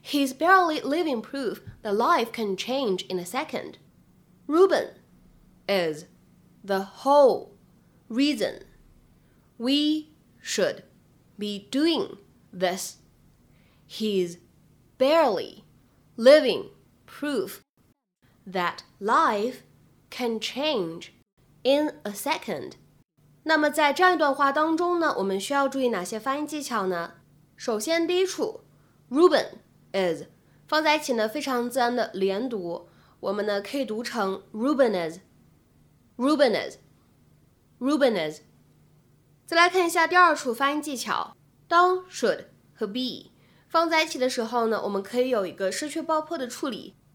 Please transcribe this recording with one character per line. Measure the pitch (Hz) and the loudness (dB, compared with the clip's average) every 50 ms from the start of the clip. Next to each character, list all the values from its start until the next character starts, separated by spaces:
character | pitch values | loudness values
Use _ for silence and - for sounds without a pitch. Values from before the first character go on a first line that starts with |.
He's | _ - - 294 277 262 254 | _ -4 -2 -2 -2 -2 -2
barely | - 311 349 381 381 359 330 311 294 | 0 4 6 6 6 6 2 0 -4
living | - 269 285 339 349 320 262 226 | -4 -2 -2 -2 0 -2 -2 -4
proof | 214 - - 277 262 196 160 - - - - - | -6 -8 -8 -6 -4 -6 -6 -8 -14 -20 -20 -10
that | - 214 196 | -4 -2 0
life | 214 233 302 349 285 226 233 | 2 2 4 2 2 0 -2
can | - 233 226 202 190 | -4 -6 -4 -4 -4
change | 185 - - 254 277 277 214 185 180 - | -4 -4 -4 -4 -2 0 -2 -2 -2 -4
in | - 185 180 | -6 -6 -6
a | 175 | -6
second. | 170 - 254 302 - - 165 - - - - _ _ _ _ _ _ _ _ _ _ _ _ _ | -6 -6 -8 -8 -6 -8 -10 -10 -10 -16 -18 _ _ _ _ _ _ _ _ _ _ _ _ _
Ruben | - 285 339 381 370 320 190 - - - - _ _ _ _ _ - _ _ _ _ _ _ _ | 0 4 6 6 6 4 0 -2 -6 -12 -20 _ _ _ _ _ -20 _ _ _ _ _ _ _
is | - 202 190 170 160 151 151 170 - _ _ _ _ _ _ _ _ _ _ - | -2 0 0 0 -2 -4 -8 -12 -20 _ _ _ _ _ _ _ _ _ _ -6
the | 196 196 190 | -4 -4 -4
whole | 196 196 - - - 262 285 294 277 247 170 - - - - _ _ _ _ _ _ _ _ _ _ _ | -4 -6 -14 -4 2 6 8 8 8 8 6 2 -4 -14 -20 _ _ _ _ _ _ _ _ _ _ _
reason | 226 240 277 294 285 220 196 - - - - - - - - - - - _ _ _ _ _ _ _ _ _ _ _ | 0 0 2 2 2 0 -2 -4 -4 -10 -18 -20 -20 -20 -20 -20 -20 -20 _ _ _ _ _ _ _ _ _ _ _
we | - 226 254 277 294 294 302 311 311 302 _ _ _ _ _ _ _ | -6 -2 0 0 2 2 0 0 -2 -4 _ _ _ _ _ _ _
should | - - - - 185 151 - - - _ _ _ _ _ _ _ _ _ _ | -12 -6 -2 0 0 0 -2 -6 -16 _ _ _ _ _ _ _ _ _ _
be | - 208 208 208 196 - - | -10 -8 -8 -8 -10 -12 -6
doing | - 269 302 339 330 247 - - - - - _ _ _ _ _ | -2 0 2 2 2 0 -2 -6 -10 -18 -20 _ _ _ _ _
this. | - 180 185 180 180 190 - - - _ _ _ _ _ _ _ _ _ _ _ _ _ _ _ _ _ _ | -6 -2 -2 -2 -2 -4 -8 -12 -14 _ _ _ _ _ _ _ _ _ _ _ _ _ _ _ _ _ _
He's | _ - - 220 214 202 190 180 170 170 - _ _ _ _ _ _ _ _ _ _ _ | _ -10 -6 -4 0 0 0 -2 -2 -6 -16 _ _ _ _ _ _ _ _ _ _ _
barely | _ 254 277 311 330 311 247 196 160 101 - - - - _ _ _ _ _ _ _ _ _ _ | _ 2 4 4 4 4 2 2 -2 -6 -10 -14 -20 -20 _ _ _ _ _ _ _ _ _ _
living | - 226 254 294 311 269 247 175 120 95 - - _ _ _ _ _ _ | 6 8 10 10 10 8 4 0 -2 -6 -10 -18 _ _ _ _ _ _
proof | - - - 277 294 285 220 139 107 - - _ _ _ _ _ _ _ _ _ _ _ _ _ _ _ _ _ | -20 -12 -8 -6 -2 -2 -2 -4 -4 -10 -18 _ _ _ _ _ _ _ _ _ _ _ _ _ _ _ _ _
that | 190 180 190 175 175 - - - _ _ _ | -8 -4 -2 -2 -2 -4 -6 -20 _ _ _
life | 196 208 240 302 330 269 220 202 208 254 247 - - _ _ _ _ _ _ _ _ _ | -2 2 2 4 4 2 2 0 -2 -4 -6 -8 -20 _ _ _ _ _ _ _ _ _
can | - - 254 233 226 214 | -8 -4 -4 -4 -2 -4
change | - - - 247 285 311 294 220 175 165 165 170 - - _ _ _ _ _ _ _ _ _ _ _ | -6 -8 -6 -4 -2 -2 -2 -2 -4 -6 -8 -12 -16 -20 _ _ _ _ _ _ _ _ _ _ _
in | 240 277 294 302 294 - - _ | 2 2 4 2 -2 -4 -6 _
a | 208 202 | -10 -10
second. | - - 277 311 359 - - 180 139 110 - - - _ _ _ _ _ _ _ _ _ _ _ _ _ | -6 -6 -4 -6 -6 -6 -8 -8 -8 -8 -12 -16 -20 _ _ _ _ _ _ _ _ _ _ _ _ _
那 | 302 320 | 2 2
么 | 311 302 294 | 4 4 2
在 | 294 320 302 285 | 2 2 2 2
这 | 277 294 370 | 4 4 4
样 | 370 359 | 4 4
一 | |
段 | 311 311 277 269 | 4 2 0 2
话 | 277 285 277 | 2 2 2
当 | 269 302 311 320 320 | 2 2 0 2 0
中 | 311 349 359 349 339 | 0 0 0 0 0
呢， | 330 302 - | 0 0 0
我 | - 190 | 0 -2
们 | 196 190 196 | -2 -2 -4
需 | 196 - 285 | -4 -2 0
要 | 277 277 | 0 0
注 | 269 269 269 | 0 0 0
意 | 262 190 | 0 0
哪 | 185 185 180 | 0 -2 -4
些 | 185 220 214 | -6 -8 -6
发 | 214 269 277 | -4 -4 -4
音 | 294 302 | -4 -6
技 | 294 311 302 | -6 -6 -8
巧 | 269 - 247 214 190 | -6 -4 -4 -2 -2
呢？ | 185 180 170 170 170 - - _ _ _ _ _ _ _ | -2 -2 -4 -6 -8 -14 -20 _ _ _ _ _ _ _
首 | - - 254 220 208 | -10 -6 -4 -4 -4
先 | 220 320 330 339 330 | -2 -2 0 0 0
第 | 320 359 | 0 0
一 | 359 381 | 0 0
处， | 370 - - 240 - - - _ _ _ _ _ _ _ _ _ _ | 0 -2 -4 -6 -6 -6 -12 _ _ _ _ _ _ _ _ _ _
Ruben | 240 285 349 359 320 202 - - - - _ _ _ _ _ _ - | 2 4 6 6 6 4 2 -2 -10 -20 _ _ _ _ _ _ -2
is， | 196 185 175 160 143 165 - _ _ _ _ _ _ _ | 0 0 0 -2 -4 -8 -16 _ _ _ _ _ _ _
放 | - 302 311 311 | 0 0 2 4
在 | 311 302 | 4 2
一 | 311 | 2
起 | 302 - 247 | 2 -2 0
呢， | 226 214 | 0 0
非 | 214 214 302 | -2 -2 -4
常 | 294 277 254 240 240 240 | -4 -2 -2 -2 -2 -2
自 | 240 262 | 0 0
然 | 240 240 240 | 0 0 0
的 | 240 214 - - | -2 -2 -4 -2
连 | 190 190 196 190 202 254 | -2 0 0 0 -2 -4
读， | 262 240 202 175 170 170 - - - _ _ _ _ _ _ | -6 -6 -6 -6 -8 -10 -10 -12 -18 _ _ _ _ _ _
我 | - 196 196 | -6 -4 -2
们 | 208 202 | -2 -2
呢 | 208 202 202 | -2 -2 -2
可 | 202 - - | -4 -4 -4
以 | 285 262 | -4 -4
读 | 208 214 220 240 | -4 -4 -6 -6
成 | - - 233 202 190 190 - - - - | -6 -4 -2 -2 -2 -4 -6 -10 -14 -8
Ruben | 214 226 277 302 247 269 233 202 180 170 160 | -4 -2 0 2 2 2 2 2 -2 -4 -6
is，Ruben | 165 190 _ _ _ _ _ _ _ _ _ _ _ _ _ _ _ _ _ _ _ - 240 277 311 262 294 240 202 147 95 69 | -8 -12 _ _ _ _ _ _ _ _ _ _ _ _ _ _ _ _ _ _ _ -2 0 2 4 4 4 2 2 0 -4 -6
is，Ruben | - - _ _ _ _ _ _ _ _ _ _ _ _ _ _ _ _ _ _ _ _ 247 269 302 285 277 254 220 180 156 156 | -12 -16 _ _ _ _ _ _ _ _ _ _ _ _ _ _ _ _ _ _ _ _ -4 -2 0 2 2 2 2 0 -4 -4
is。 | 156 - _ _ _ _ _ _ _ _ _ _ _ _ _ _ _ _ _ _ _ _ _ | -6 -10 _ _ _ _ _ _ _ _ _ _ _ _ _ _ _ _ _ _ _ _ _
再 | - 339 | -2 4
来 | 330 339 359 | 4 4 4
看 | 359 381 349 | 4 2 0
一 | 339 | 2
下 | - 349 320 | 2 0 0
第 | 320 349 | 4 6
二 | 359 359 339 302 | 6 6 6 4
处 | 294 - 262 226 | 0 -2 -6 -2
发 | 226 277 277 | 0 -2 -2
音 | 294 302 | 0 -4
技 | 294 311 277 | -6 -6 -8
巧， | 226 - 214 - - - - - _ _ _ _ _ _ | -8 -6 -4 -4 -4 -6 -8 -12 _ _ _ _ _ _
当 | _ 339 339 359 370 370 370 370 | _ 4 4 6 4 2 -2 -6
should | - - - - 208 160 - - - _ _ _ _ _ | -12 -8 -2 0 0 0 -2 -8 -20 _ _ _ _ _
和 | - 220 | -10 -8
be | 202 202 254 254 247 160 - - - _ _ _ _ _ _ _ | -8 -6 -6 -6 -6 -8 -12 -16 -20 _ _ _ _ _ _ _
放 | _ - 330 339 330 | _ 0 0 0 2
在 | 330 320 320 | 2 0 0
一 | |
起 | 320 - | -2 -2
的 | 285 254 254 | -2 -2 -2
时 | 254 254 220 | -2 -4 -6
候 | 220 240 240 233 | -2 -2 -2 0
呢， | 226 220 202 - | 0 -2 -2 -4
我 | 202 | -4
们 | 202 196 | -4 -4
可 | 196 - - 247 | -6 -4 -2 -2
以 | 254 262 | 0 0
有 | 254 214 190 | 0 -2 -2
一 | 170 | -4
个 | - - 196 185 | -6 -4 -4 -4
失 | 196 - 302 294 | -2 -4 -8 -6
去 | - 320 | -8 -8
爆 | 294 - 320 311 | -4 -2 -2 -2
破 | 311 - 349 | -2 -4 -8
的 | 320 262 | -8 -8
处 | 233 - - - | -10 -8 -8 -8
理。 | 277 214 151 - 185 - _ _ _ | -8 -8 -8 -12 -16 -20 _ _ _